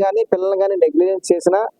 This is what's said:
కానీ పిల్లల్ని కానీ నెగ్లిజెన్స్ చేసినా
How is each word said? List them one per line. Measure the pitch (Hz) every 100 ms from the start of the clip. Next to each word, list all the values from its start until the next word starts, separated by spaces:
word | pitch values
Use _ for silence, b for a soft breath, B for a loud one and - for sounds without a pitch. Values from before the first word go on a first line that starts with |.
| 190
కానీ | 208 226
పిల్లల్ని | 185 190 196
కానీ | 196 190
నెగ్లిజెన్స్ | 160 147 185 190 -
చేసినా | 175 175 190 226 -